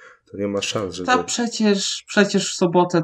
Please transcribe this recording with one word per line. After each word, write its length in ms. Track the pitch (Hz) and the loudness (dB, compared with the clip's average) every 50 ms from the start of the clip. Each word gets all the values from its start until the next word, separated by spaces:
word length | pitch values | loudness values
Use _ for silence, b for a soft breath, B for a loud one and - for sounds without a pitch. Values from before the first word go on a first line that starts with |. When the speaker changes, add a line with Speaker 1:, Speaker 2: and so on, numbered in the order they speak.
| B B B B B _ | B B B B B _
Speaker 1:
to 60 | - | -8
nie 100 | 95 101 | -4 -4
ma 140 | 101 101 98 | -2 -2 -2
szans, 340 | 98 - - 113 104 90 85 | -4 -2 -4 -4 -4 -4 -6
że 80 | 90 90 | -6 -2
Speaker 2:
Ta 140 | 254 247 | 0 0
Speaker 1:
to 60 | 247 - | 0 0
Speaker 2:
przecież, 800 | - - - 240 220 - - 220 208 202 196 - - - - - | -2 -4 -4 -4 -4 -2 0 2 2 2 2 0 -4 -6 -8 -10
przecież 460 | - - 208 196 196 202 190 - - - | -2 2 2 2 4 2 0 0 -2 -2
w 20 | |
sobotę 480 | - 190 175 160 180 180 175 - 170 | 0 0 2 4 2 2 4 2 0